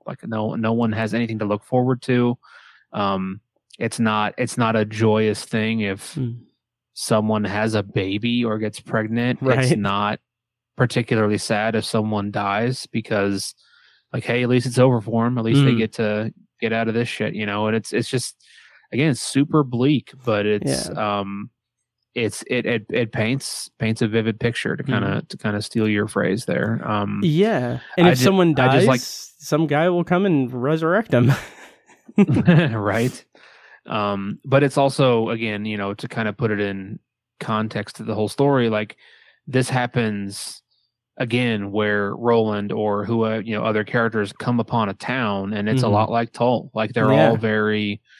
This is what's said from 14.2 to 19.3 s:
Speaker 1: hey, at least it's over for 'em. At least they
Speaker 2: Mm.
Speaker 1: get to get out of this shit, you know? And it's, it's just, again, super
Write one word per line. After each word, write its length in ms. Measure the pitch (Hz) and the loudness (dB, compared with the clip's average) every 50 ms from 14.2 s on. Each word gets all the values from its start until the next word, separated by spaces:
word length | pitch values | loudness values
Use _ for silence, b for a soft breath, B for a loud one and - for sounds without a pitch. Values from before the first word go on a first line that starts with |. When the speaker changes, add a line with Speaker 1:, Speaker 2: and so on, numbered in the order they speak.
| - | -4
Speaker 1:
hey, 200 | - 117 123 123 | -2 -2 0 2
at 60 | 120 | 2
least 180 | 123 127 120 | 2 2 2
it's 100 | 131 117 | 2 2
over 240 | 123 127 135 123 113 | 4 4 4 4 2
for 240 | 101 - 117 113 117 | 0 -2 0 0 0
'em. 120 | 120 127 120 | 0 0 0
At 40 | 113 | 2
least 180 | 113 131 143 139 | 4 4 6 6
they 80 | 135 120 | 6 4
Speaker 2:
Mm. 40 | 113 | 2
Speaker 1:
get 140 | 110 107 - | 0 -2 -2
to 400 | - 113 107 104 107 110 110 - _ _ _ _ - | -2 -2 0 0 -2 -2 -4 -8 _ _ _ _ -4
get 140 | 113 113 110 | -2 -2 0
out 140 | 113 113 110 | 0 0 0
of 40 | 110 | 0
this 140 | 117 120 | 0 -2
shit, 260 | - - - 110 107 - | -2 -2 -4 -4 -4 -4
you 120 | 107 107 | -4 -4
know? 180 | 104 101 104 107 | -4 -2 -2 0
And 80 | 107 110 | 0 0
it's, 180 | 113 - - - | -2 -2 -2 -2
it's 160 | 120 113 - | -2 -2 -2
just, 260 | - 123 - - - _ b b b b b b b b b b | -2 -4 -4 -6 -12 _ b b b b b b b b b b
again, 240 | - 120 156 160 123 | -2 0 2 2 0
super 480 | - - - | 0 -2 -2